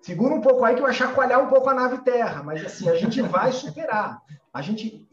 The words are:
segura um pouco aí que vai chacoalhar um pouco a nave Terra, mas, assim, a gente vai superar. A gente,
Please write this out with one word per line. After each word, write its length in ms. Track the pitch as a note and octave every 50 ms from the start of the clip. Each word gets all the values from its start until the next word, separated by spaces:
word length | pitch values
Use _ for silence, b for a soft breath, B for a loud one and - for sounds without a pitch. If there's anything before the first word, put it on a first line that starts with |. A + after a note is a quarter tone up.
segura 320 | _ - F3+ D#3+ A3 C4+ D#4
um 80 | D4
pouco 240 | - C4+ B3+ B3 A#3+
aí 100 | A3+ B3
que 60 | B3
vai 140 | C#4 C4 A#3+
chacoalhar 500 | - B3+ C4 - C4+ B3+ B3 A#3+ B3+ C#4+
um 40 | -
pouco 180 | C4+ C4 B3+ C4+
a 60 | C4
nave 240 | B3+ B3+ B3+ B3 B3+ -
Terra, 380 | B3+ B3 A#3+ A3+ G3 D3 D3+ C#3+
mas, 220 | D3 D#3 D#3 E3
assim, 240 | F3+ - - - C4
a 60 | E3
gente 240 | E3+ - A#3 - C4+
vai 320 | A#3 F3 E3 F3+ G#3 B3+ -
superar. 720 | B3+ - C#4 D3+ - E4 - A3+ G#3+ G3+ E3 - - _ B D3+ B B _ _
A 80 | B2 C#3+
gente, 440 | D#3+ G#3+ A3 A3 A3 - - - _